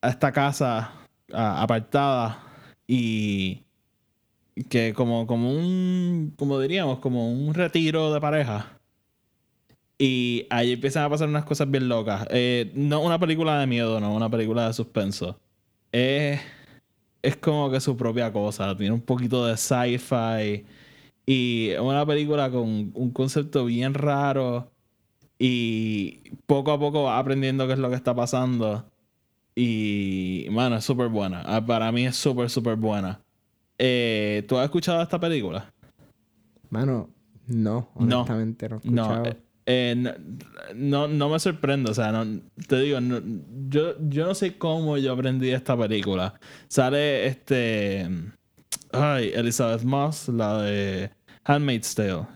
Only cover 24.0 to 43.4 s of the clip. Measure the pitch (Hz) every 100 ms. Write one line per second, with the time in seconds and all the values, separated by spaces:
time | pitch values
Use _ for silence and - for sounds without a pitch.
24 | 147 139 143 135 127 120 123 _ _ _
25 | _ _ _ _ 127 123 117 110 110 107
26 | 92 - - - _ 139 139 147 147 147
27 | 139 117 131 135 135 135 131 131 127 123
28 | 123 123 120 131 127 123 110 104 - _
29 | _ _ _ _ _ - 120 110 107 104
30 | 98 95 92 92 60 107 127 117 - 123
31 | 120 110 98 87 - 110 113 117 110 117
32 | 127 123 - 123 120 127 117 110 110 104
33 | 95 98 _ _ _ _ _ _ 127 123
34 | 120 110 104 104 104 127 135 175 165 170
35 | 170 170 170 156 101 85 - _ - _
36 | - _ _ _ _ _ - 110 135 123
37 | - _ _ - - 117 107 110 120 -
38 | 120 123 123 113 110 113 113 110 123 120
39 | 113 113 120 117 _ _ - 127 123 120
40 | 123 - 76 - - - 50 104 139 143
41 | 147 151 143 156 190 160 139 139 120 110
42 | 110 110 110 107 - - - 131 139 135
43 | 123 120 101 107